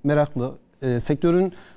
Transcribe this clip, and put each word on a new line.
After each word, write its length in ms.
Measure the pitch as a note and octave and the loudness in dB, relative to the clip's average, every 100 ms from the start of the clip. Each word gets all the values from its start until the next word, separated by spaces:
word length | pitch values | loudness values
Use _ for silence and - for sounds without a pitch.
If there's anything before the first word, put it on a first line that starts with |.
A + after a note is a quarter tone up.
meraklı, 480 | C#3 D3 D3 B2+ B2+ D3 _ - | 0 0 0 -2 -6 -8 _ -8
e, 180 | C3 A#2+ | -2 -2
sektörün 540 | - D3 E3+ F3 F#3 - - | 0 0 2 2 0 -4 -20